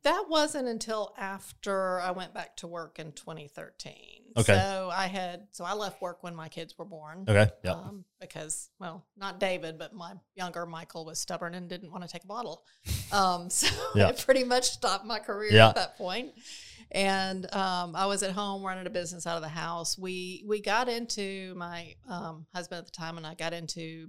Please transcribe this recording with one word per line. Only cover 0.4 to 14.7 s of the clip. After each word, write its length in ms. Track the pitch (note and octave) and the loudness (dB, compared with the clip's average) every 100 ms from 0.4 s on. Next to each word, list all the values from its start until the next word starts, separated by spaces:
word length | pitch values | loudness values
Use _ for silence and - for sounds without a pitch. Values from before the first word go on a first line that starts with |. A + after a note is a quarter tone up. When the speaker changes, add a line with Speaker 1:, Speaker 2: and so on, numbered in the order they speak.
| D4+ D4+ B3+ | 2 0 -2
Speaker 1:
until 480 | A3+ A3 A3 G3+ - | -4 -4 -4 -4 -6
after 840 | G3 G3 - - G3+ F#3+ F#3+ F3+ | -8 -8 -14 -10 -2 0 0 0
I 100 | F3+ | -2
went 240 | F3+ E3+ | -4 -8
back 220 | F#3+ D#3+ - | -10 -10 -12
to 80 | E3+ | -12
work 320 | E3+ D#3+ - | -10 -10 -12
in 140 | D#3 | -14
twenty 340 | D3 - D#3+ D3 | -14 -14 -14 -14
thirteen. 760 | - D#3+ - - - - - - A3+ | -16 -16 -14 -16 -16 -20 -20 -6 2
Speaker 2:
Okay. 180 | - G3 | 8 8
Speaker 1:
So 320 | G3 F#3+ F#3 | 6 -2 -4
I 140 | F3 F#3+ | -2 -2
had, 400 | F#3+ F3+ F3+ G#3 | -2 -6 -10 -16
so 120 | - | -10
I 100 | F3 | -6
left 280 | G#3 G3+ - | -4 -4 -6
work 200 | F3+ F3 | -10 -8
when 100 | F3 | -12
my 140 | E3 D#3+ | -12 -12
kids 280 | - D#3 - | -12 -14 -14
were 80 | |
born. 400 | D#3+ D#3+ D3+ E3+ G3 | -14 -14 -14 -8 6
Speaker 2:
Okay, 200 | G2+ A2+ - | 8 8 4
yeah. 80 | F#2 | -4
Speaker 1:
Um, 300 | F2 - G2+ - _ | -4 -6 -14 -20 _
because, 480 | - D#3 D#3 - - _ | -14 -12 -8 -8 -10 _
well, 260 | F3+ E3 _ _ | -14 -14 _ _
not 220 | G3 F#3 | -10 0
David, 400 | G3 F3+ E3 D#3+ | 0 0 -4 -10
but 160 | D#3 | -12
my 200 | F#3+ F3 G3 _ | -12 -14 -16 _
younger 320 | G3+ F3+ E3+ E3+ | -8 -6 -6 -8
Michael 380 | E3 E3+ E3+ D#3+ | -10 -12 -14 -10
was 120 | E3 | -8
stubborn 340 | - E3+ E3 | -6 -6 -6
and 140 | F3+ F3 | -8 -10
didn't 240 | F3+ F3+ | -12 -10
wanna 160 | F3+ E3+ | -12 -12
take 160 | E3+ | -14
a 20 | F#3+ | -10
bottle. 380 | A3 A3 E3 _ _ - - - | -8 -8 -10 _ _ -6 -6 2
Um, 360 | G3+ F#3+ F3 F3 | 4 4 2 -2
<laughs> 0 | |
so 180 | - - - - | 2 2 0 0
Speaker 2:
Yeah. 140 | G#2 G2 | 6 6
Speaker 1:
it 100 | - | 4
pretty 180 | - C4 | 4 4
much 200 | B3 B3 B3+ | 6 2 2